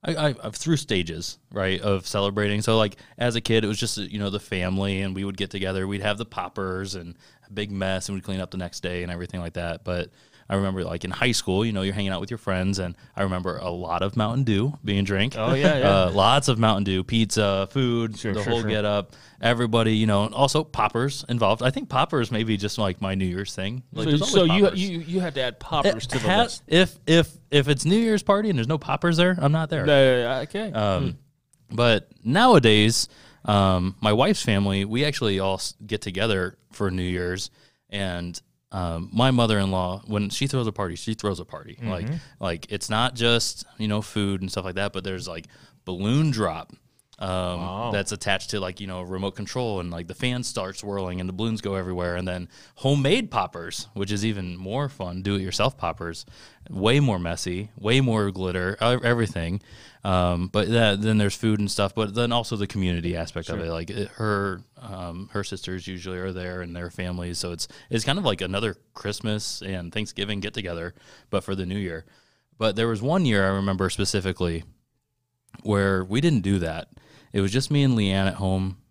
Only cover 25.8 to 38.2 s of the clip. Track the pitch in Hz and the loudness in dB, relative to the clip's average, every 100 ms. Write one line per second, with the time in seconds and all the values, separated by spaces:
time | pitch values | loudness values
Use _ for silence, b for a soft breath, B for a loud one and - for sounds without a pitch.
25.8 | 190 113 - 131 151 196 240 - - 160 | 2 0 -2 -2 2 2 2 -2 2 4
26.8 | 185 - - 165 156 - _ 143 139 139 | 4 0 4 6 6 -2 _ 2 4 2
27.8 | 147 202 226 214 - 202 214 156 113 156 | 4 4 4 2 4 2 4 0 2 0
28.8 | - 139 170 160 180 175 143 160 160 151 | 0 0 2 4 4 4 2 2 0 0
29.8 | 147 143 135 127 120 131 151 196 214 110 | 6 8 8 6 2 -2 -2 -4 -4 0
30.8 | 104 95 135 - _ _ _ _ _ 110 | 2 2 0 -4 _ _ _ _ _ 2
31.8 | 120 107 - _ 110 160 254 196 117 107 | 4 4 0 _ 0 4 8 8 10 8
32.8 | 107 117 - b b b - 104 98 92 | 6 4 -2 b b b 2 4 6 4
33.8 | 90 98 107 107 156 208 - 98 101 98 | 0 0 2 4 4 2 2 2 2 0
34.8 | 98 113 147 - 113 95 95 95 - - | 0 0 0 0 0 0 0 -2 -6 -10
35.8 | 107 107 - 92 110 98 90 - _ - | -8 -6 -4 -2 0 0 -2 -8 _ -4
36.8 | 101 92 90 90 90 92 - b b b | -2 0 -2 -2 -4 -6 -8 b b b
37.8 | b 101 95 87 | b -6 -4 -4